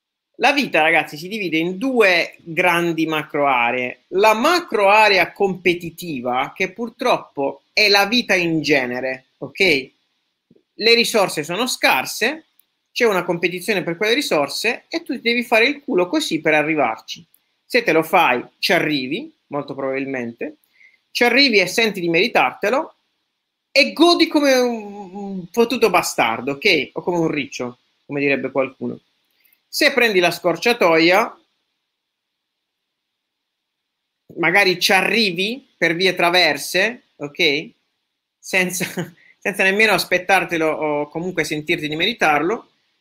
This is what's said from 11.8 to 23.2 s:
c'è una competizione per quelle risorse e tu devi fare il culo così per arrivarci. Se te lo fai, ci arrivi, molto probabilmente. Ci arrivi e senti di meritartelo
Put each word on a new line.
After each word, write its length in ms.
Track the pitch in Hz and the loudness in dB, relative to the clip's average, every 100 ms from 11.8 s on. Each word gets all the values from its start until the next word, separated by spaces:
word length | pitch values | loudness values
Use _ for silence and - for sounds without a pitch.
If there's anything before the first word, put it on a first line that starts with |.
| 269 139 - - 226 320 _ _ _ _ _ | 0 0 -2 -4 -4 -4 _ _ _ _ _
c'è 120 | - | -2
una 200 | 233 185 | 0 0
competizione 580 | 180 170 180 180 202 196 | -2 -2 -2 -4 -4 -4
per 140 | 156 170 | -4 -4
quelle 180 | 214 | -2
risorse 720 | 269 285 165 139 - 220 285 _ | -2 0 -2 -2 -4 -6 -6 _
e 140 | 330 | -10
tu 160 | 330 240 | -8 -6
devi 240 | 226 240 | -2 -2
fare 240 | 240 220 254 | 0 2 2
il 160 | 285 | -2
culo 240 | - 180 180 | -4 -2 0
così 340 | 311 - 156 | -2 -4 -2
per 140 | 156 | 0
arrivarci. 680 | 151 151 156 120 110 - - - _ _ _ | 2 0 0 -2 -2 -12 -18 -20 _ _ _
Se 180 | _ - | _ -2
te 100 | 175 | 2
lo 100 | 156 | 0
fai, 400 | 160 185 147 123 - _ | 2 2 2 0 -4 _
ci 140 | - | 0
arrivi, 640 | 170 156 143 127 190 320 _ _ | 0 0 -2 -4 -8 -10 _ _
molto 260 | 143 139 | -10 -8
probabilmente. 840 | 131 135 135 135 131 117 120 302 - _ _ _ _ _ | -8 -6 -4 -4 -6 -8 -8 -12 -12 _ _ _ _ _
Ci 140 | - | 0
arrivi 360 | 240 247 277 202 | 2 2 2 2
e 60 | 175 | 0
senti 340 | - 226 190 | 0 -2 -2
di 80 | 170 | -2
meritartelo 880 | 165 233 185 131 - 202 262 320 _ _ _ | 0 2 2 0 -2 -2 -2 -4 _ _ _